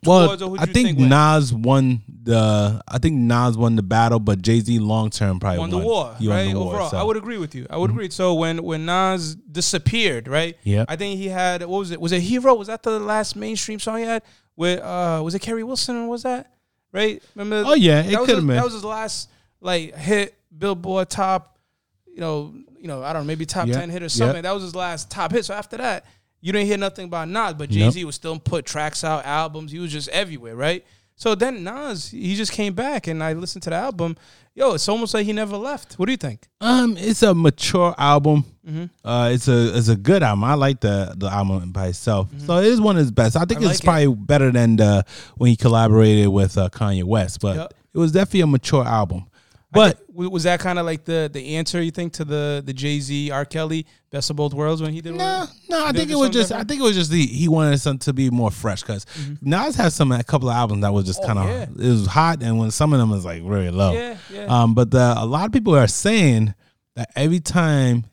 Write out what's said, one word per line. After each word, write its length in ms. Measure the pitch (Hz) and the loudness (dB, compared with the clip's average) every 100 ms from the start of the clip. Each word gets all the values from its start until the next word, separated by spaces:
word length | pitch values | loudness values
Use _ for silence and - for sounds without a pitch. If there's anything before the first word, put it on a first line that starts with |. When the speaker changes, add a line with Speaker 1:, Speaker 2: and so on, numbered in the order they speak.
Speaker 1:
Well, 220 | - 185 170 | 6 6 6
Speaker 2:
towards, 140 | 180 | 2
or 80 | 190 | -6
who'd 100 | 190 | -4
Speaker 1:
I 20 | 160 | 0
Speaker 2:
you 80 | |
Speaker 1:
think 140 | 185 240 | 2 2
Speaker 2:
think 120 | 143 | 4
win? 100 | 131 | 6
Speaker 1:
Nas 440 | 139 151 156 135 | 6 6 4 2
won 480 | 117 117 135 131 123 104 - | 0 2 2 2 0 -6 -14
the, 580 | 117 117 110 104 101 110 - | 0 2 4 2 2 -2 -4
I 100 | 123 | -2
think 200 | 165 151 | 0 2
Nas 380 | 120 120 123 113 | 2 2 2 2
won 180 | 117 113 | 2 2
the 80 | |
battle, 360 | 98 110 117 117 | 2 2 4 2
but 220 | 107 98 | 2 0
Jay-Z 380 | 95 117 107 117 | 2 2 2 0
long 300 | 104 110 110 | 0 0 -2
term 280 | - 101 92 | -2 -2 -2
probably 200 | 98 90 | -2 -4
Speaker 2:
Won 100 | 170 | -4
Speaker 1:
won. 80 | 180 | -2
Speaker 2:
the 60 | 208 | 0
war, 300 | 220 135 113 | -2 -4 -4
Speaker 1:
He 80 | 110 | -2
won 100 | 104 | 0
Speaker 2:
right? 160 | - | 0
Speaker 1:
the 60 | 139 | -2
war, 140 | 92 | -4
Speaker 2:
Overall, 160 | 87 165 | -4 -4
Speaker 1:
so. 80 | - | -2
Speaker 2:
I 60 | |
would 140 | 214 220 | -2 -4
agree 200 | 208 226 | -6 -10
with 160 | 156 | -10
you. 140 | 131 123 | -12 -10
I 80 | 156 | -4
would 120 | 175 | -2
Speaker 1:
Mm-hmm. 80 | 113 | -2
Speaker 2:
agree. 100 | 196 | -6
So 220 | - 185 | -2 -2
when, 300 | 165 165 165 | 0 -2 -4
when 220 | 170 160 160 | -6 -6 -2
Nas 500 | 180 190 190 160 160 | 0 0 -2 -6 -10
disappeared, 920 | 233 156 175 180 - 226 214 127 123 | -12 -6 -4 0 0 0 0 -2 -4
right? 300 | 139 165 165 | -2 -2 -6
Speaker 1:
Yep. 220 | - 101 117 | -2 0 0
Speaker 2:
I 60 | 160 | -4
think 240 | 202 196 | -6 -6
he 80 | 196 | -6
had, 340 | 185 180 180 175 | -2 -2 -2 -4
what 140 | 190 | -6
was 120 | 190 | -6
it? 80 | 170 | -6
Was 100 | 170 | -2
it 100 | 180 | -2
Hero? 320 | 175 254 254 240 | 0 2 4 2
Was 120 | 202 | 0
that 160 | 226 | -6
the 160 | - 220 | -4 -4
last 360 | 208 214 208 - | -2 -4 -4 -6
mainstream 440 | 214 220 - 214 | -8 -6 -8 -8
song 180 | 220 220 | -6 -6
he 40 | 226 | -4
had? 180 | 226 _ _ _ - | -6 _ _ _ -4
With, 240 | 170 180 | -2 -2
uh, 400 | - 180 175 160 | -4 -4 -2 -2
was 100 | 160 185 | -4 -6
it 40 | |
Kerry 240 | - 226 | -6 -8
Wilson 320 | 226 262 - 240 | -6 -6 -4 -4
or 120 | 233 | -6
was 140 | 240 | -6
that? 280 | 254 247 269 _ _ _ _ | -6 -6 -10 _ _ _ _
Right? 320 | 185 214 208 _ - | -4 -2 -4 _ -12
Remember? 320 | 208 214 208 | -6 -2 2
Speaker 1:
Oh, 40 | |
yeah, 280 | 302 180 151 | 4 6 4
it 100 | 175 | 2
Speaker 2:
That 80 | 208 | 0
was 60 | 254 | 2
Speaker 1:
coulda 80 | 220 | 2
Speaker 2:
his, 80 | 151 | 2
Speaker 1:
been. 100 | 123 | 2
Speaker 2:
that 80 | |
was 100 | - | 0
his 100 | 117 | -4
last, 460 | 208 220 220 - - _ _ _ | -10 -8 -8 -10 -12 _ _ _
like, 340 | 180 175 160 151 | -6 -4 -6 -10
hit, 400 | 151 208 202 _ _ 156 | -2 0 0 _ _ -8
Billboard 540 | 196 185 180 190 185 | -4 -4 -4 -2 -2
top, 480 | - 190 190 185 _ _ _ _ _ _ | -2 -2 -2 -4 _ _ _ _ _ _
you 60 | 349 | -10
know, 320 | 165 151 151 147 - _ | -6 -6 -8 -16 -20 _
you 80 | 170 | -12
know, 140 | 139 | -10
I 100 | 131 | -6
don't 100 | 160 | -6
know, 40 | 147 | -6
maybe 180 | 160 160 | -6 -6
top 200 | 190 120 | -4 -2
Speaker 1:
Yep. 80 | 123 | -2
Speaker 2:
ten 120 | 135 | -4
hit 140 | 175 | -10
or 60 | 170 | -6
something. 260 | 123 117 156 | 0 0 0
Speaker 1:
Yep. 80 | |
Speaker 2:
That 80 | 175 | -4
was 80 | 202 | -6
his 120 | 185 175 | -6 -8
last 340 | 180 165 - | -8 -8 -12
top 220 | - 170 | -6 -2
hit. 140 | 233 214 | -2 -2
So 80 | 202 | -8
after 220 | 208 220 | -10 -8
that, 280 | 247 185 _ _ _ _ | -6 -6 _ _ _ _
you 100 | 165 | -4
didn't 160 | 202 202 | -2 0
hear 100 | 202 | -2
nothing 280 | 196 196 185 | -4 -8 -12
about 220 | 170 160 | -10 -8
Nas, 240 | 202 220 156 | -6 -6 -6
but 140 | 147 | -2
Speaker 1:
Nope. 100 | 101 | 4
Speaker 2:
Jay-Z 260 | 110 165 165 | 4 2 -6
was 80 | 139 | -10
still 220 | 165 160 | -10 -6
put 280 | - 170 139 | -4 -4 -6
tracks 380 | 151 151 - | -6 -6 -4
out, 220 | 160 156 131 | -4 -4 -4
albums. 460 | 151 160 156 156 | -4 -4 -8 -14
He 80 | 156 | -10
was 120 | 175 | -10
just 180 | 151 139 | -8 -6
everywhere, 460 | 170 196 147 117 113 | -4 -4 -8 -14 -6
right? 300 | 143 180 _ _ _ _ | -4 -4 _ _ _ _
So 180 | 226 | -2
then 300 | 208 247 247 | 0 0 -2
Nas, 460 | 175 247 294 202 - | -10 -10 -10 -10 -12
he 240 | 147 185 202 | -8 -4 -4
just 160 | 220 | -4
came 220 | - 208 | -4 -4
back, 340 | 180 254 277 - | -4 -4 -6 -6
and 160 | 160 | -6
I 100 | 156 | -4
listened 300 | 160 175 - | -6 -8 -10
to 60 | 165 | -6
the 40 | 165 | -6
album. 380 | 247 196 170 165 _ _ _ - | -6 -4 -6 -6 _ _ _ -2
Yo, 180 | 262 | 0
it's 140 | 165 - | 0 -2
almost 260 | 214 233 220 | -2 -2 -2
like 100 | 208 | -2
he 80 | |
never 240 | 214 214 202 | -4 -6 -8
left. 360 | 240 285 - - | -8 -10 -12 -6
What 80 | 190 | -4
do 60 | |
you 60 | 262 | -2
think? 300 | 143 110 _ _ | -6 -10 _ _
Speaker 1:
Um, 340 | 220 254 247 190 | 2 4 4 0
it's 240 | 202 220 | -2 2
a 100 | 220 | 4
mature 640 | 175 165 - - 185 175 165 | 4 4 2 -2 0 0 0
album. 480 | 143 147 143 151 143 _ 170 | 2 4 4 2 0 _ -12
Speaker 2:
Mm-hmm. 400 | 156 175 _ 107 | -10 -10 _ -4
Speaker 1:
Uh, 220 | 120 120 | 0 2
it's 160 | 123 127 | 2 4
a, 280 | 120 117 107 | 4 4 2
it's 100 | 110 | 2
a 80 | 107 | 2
good 260 | 101 190 | 4 4
album. 220 | 139 101 | 4 2
I 100 | 110 | 2
like 260 | 147 139 135 | 2 2 0
the, 320 | 104 101 95 90 | 0 0 -2 -4
the 100 | 95 | -4
album 440 | 101 98 95 90 | 0 0 0 -4
by 160 | 95 92 | -4 -4
itself. 400 | 90 - 104 95 | -4 -2 0 -2
Speaker 2:
Mm-hmm. 160 | 143 143 | -6 -2
Speaker 1:
So 120 | 175 | 2
it 60 | 202 | 4
is 120 | 240 | 4
one 140 | 214 185 | 4 4
of 20 | |
his 120 | 143 | 2
best. 240 | 110 117 135 | 4 2 2
I 100 | 175 | 0
think 160 | 226 | 2
Speaker 2:
I 20 | |
Speaker 1:
it's 40 | - | 2
Speaker 2:
like 100 | 143 | 2
it. 60 | - 165 143 | 2 4 4
Speaker 1:
probably 160 | 113 101 | 2 2
better 260 | 147 135 | 2 4
than 240 | 123 117 110 | 4 4 6
the, 300 | 107 101 95 - - - | 6 4 0 -8 -20 2
when 120 | 123 | 4
he 60 | 117 | 4
collaborated 720 | 123 113 113 110 110 104 104 | 4 4 6 6 8 6 4
with, 300 | 98 95 - | 4 2 2
uh, 120 | 92 | -2
Kanye 340 | - 107 98 | 0 -2 -2
West. 360 | 90 113 90 - | 0 0 0 -2
But 140 | 104 98 | -4 -4
Speaker 2:
Yep. 180 | 160 - _ | -6 -14 _
Speaker 1:
it 40 | - | 0
was 140 | 165 | 2
definitely 300 | 165 196 196 | 2 2 2
a 60 | 160 | 4
mature 380 | 135 - 143 117 | 2 2 0 2
album. 400 | 113 98 90 95 _ _ _ _ - | 0 0 -4 -10 _ _ _ _ 6
Speaker 2:
I 40 | |
Speaker 1:
But 180 | 214 - | 6 4
Speaker 2:
thi-, 60 | _ | _
w-, 200 | 175 180 | -8 -6
was 140 | 190 | -2
that 180 | 170 175 | 0 0
kinda 220 | 180 175 | 0 -2
like 200 | 170 160 | -4 -6
the, 280 | 160 165 151 | -4 -2 -2
the 220 | 143 131 156 | -6 -6 -6
answer, 260 | 160 175 | -4 -2
you 80 | 165 | -4
think, 240 | 165 175 | -4 -8
to 120 | - 151 | -8 -6
the, 360 | 147 147 143 | -4 -2 -4
the 100 | 135 | -6
Jay-Z, 580 | 135 143 147 135 143 147 | -6 -4 -4 -4 -4 -4
R. 120 | 139 | -4
Kelly, 440 | 143 156 160 160 156 _ _ | -4 -4 -4 -4 -6 _ _
Best 180 | 139 123 | -6 -6
of 60 | 147 | -2
Both 180 | 147 | -2
Worlds 300 | 139 151 160 | -2 -2 -2
when 100 | 156 | -4
he 80 | 156 | -6
did 140 | 160 339 | -10 -6
Speaker 1:
No, 240 | 370 381 | -4 -4
Speaker 2:
one? 80 | 359 - _ | -6 -12 _
Speaker 1:
no, 100 | 339 | -4
I 100 | 311 | -2
Speaker 2:
You 60 | |
Speaker 1:
think 40 | 254 | -2
Speaker 2:
think 120 | 311 | 0
Speaker 1:
it 20 | |
Speaker 2:
it's 80 | 294 | 2
Speaker 1:
was 60 | 269 | 2
Speaker 2:
something 40 | |
Speaker 1:
just, 160 | 226 196 | 2 0
Speaker 2:
different? 160 | 226 220 | -2 -6
Speaker 1:
I 20 | |
think 80 | 285 | 0
it 40 | |
was 120 | 247 196 | 0 2
just 140 | 165 | 0
the, 160 | 170 135 | 2 2
he 220 | 117 165 | 2 2
wanted 320 | 160 156 143 | 4 4 2
something 180 | 151 135 - | 0 -4 -4
to 80 | |
be 160 | 135 131 | 0 0
more 220 | 120 113 | 2 0
fresh 320 | - 113 92 | -2 -4 -6
'cause 220 | - 104 - - | -6 -10 -10 -12
Speaker 2:
Mm-hmm. 300 | 139 147 139 | -10 -6 -2
Speaker 1:
Nas 260 | 170 277 277 | 0 0 0
has 180 | 180 - | 0 2
some, 160 | 143 | 2
a 120 | 123 | 2
couple 240 | 120 143 127 | 0 -2 0
of 80 | 120 | 0
albums 280 | 120 104 | 0 0
that 100 | 101 | 2
was 120 | 101 95 | 2 0
just 140 | 92 | -2
Speaker 2:
Oh, 20 | - | -2
Speaker 1:
kinda, 180 | 104 95 98 - - | 0 0 -2 -6 -2
Speaker 2:
yeah. 60 | 123 | 2
Speaker 1:
it 20 | |
was 160 | 117 98 | 2 2
hot, 380 | 95 160 165 | 2 2 0
and 160 | 117 113 | 0 0
when 100 | 113 | 0
some 240 | - 151 | 0 2
of 60 | 143 | 4
them 100 | 117 | 4
was, 160 | 101 87 | 0 -4
like, 160 | 85 | -8
really 280 | 87 101 90 | -4 -2 0
low. 220 | 87 98 | 2 2
Speaker 2:
Yeah, 240 | 85 240 220 - | 2 -4 -12 -16
yeah. 140 | - - | -14 0
Speaker 1:
Um, 300 | 123 117 113 | 2 4 4
but 160 | 120 | 4
the, 240 | 127 123 113 | 4 4 2
a 80 | 110 | -2
lot 220 | 143 202 | -2 0
of 40 | |
people 220 | 233 214 151 | 0 4 6
are 120 | 117 | 6
saying 640 | - 196 220 165 113 110 98 _ _ _ - | 2 0 4 4 4 2 -2 _ _ _ -12
that 140 | 117 - | -10 -2
every 240 | 147 175 | 0 0
time 640 | 156 180 165 147 127 120 113 | 0 0 2 2 2 2 -2